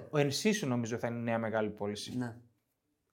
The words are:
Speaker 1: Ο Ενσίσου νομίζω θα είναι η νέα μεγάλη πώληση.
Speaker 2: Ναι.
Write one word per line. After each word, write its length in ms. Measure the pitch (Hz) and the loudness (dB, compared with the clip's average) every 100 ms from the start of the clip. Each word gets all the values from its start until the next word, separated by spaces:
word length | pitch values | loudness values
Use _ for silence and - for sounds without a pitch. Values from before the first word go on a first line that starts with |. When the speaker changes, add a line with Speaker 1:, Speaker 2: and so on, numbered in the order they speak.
| - | 4
Speaker 1:
Ο 80 | 151 | 2
Ενσίσου 500 | 143 127 214 214 139 | 2 2 2 2 2
νομίζω 300 | 120 113 117 | 0 0 -2
θα 100 | 120 | -2
είναι 100 | 117 | -2
η 20 | |
νέα 160 | 117 113 | 0 0
μεγάλη 320 | 113 107 107 | 2 2 0
πώληση. 480 | 101 104 104 - 123 | -2 -4 -4 -4 -4
Speaker 2:
Ναι. 180 | 120 113 - _ _ _ _ _ _ | -4 -6 -18 _ _ _ _ _ _